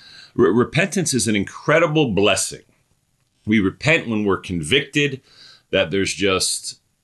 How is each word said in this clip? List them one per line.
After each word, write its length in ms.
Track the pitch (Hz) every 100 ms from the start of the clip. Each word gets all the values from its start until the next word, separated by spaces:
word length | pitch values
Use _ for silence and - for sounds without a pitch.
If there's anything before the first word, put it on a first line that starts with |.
| - - -
Re-, 160 | - 82
repentance 640 | 113 117 160 190 196 156
is 140 | 123 110
an 80 | 104
incredible 800 | - - - 160 170 156 131
blessing. 500 | 98 101 - - 67 _ _ _ _ _ _ _ _ 104
We 140 | 110
repent 480 | 95 - 147 165 117
when 160 | 107
we're 140 | 101 90
convicted 840 | - 87 76 139 - 147 143 135 _ - - - _
that 220 | - 80
there's 240 | 98 92 80
just 640 | 98 90 - - - - _ _